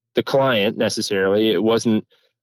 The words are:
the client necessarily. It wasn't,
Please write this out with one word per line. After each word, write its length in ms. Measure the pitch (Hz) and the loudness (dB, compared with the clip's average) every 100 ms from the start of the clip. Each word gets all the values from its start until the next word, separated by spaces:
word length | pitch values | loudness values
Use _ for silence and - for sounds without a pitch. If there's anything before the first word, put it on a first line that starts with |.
| _ | _
the 80 | - | -6
client 540 | 143 135 135 113 101 - | -2 0 2 0 0 0
necessarily. 760 | 110 113 107 98 95 104 110 | -2 -2 -4 -2 0 2 2
It 120 | 90 | 0
wasn't, 440 | 110 113 117 107 - _ _ _ | 2 0 2 -2 -2 _ _ _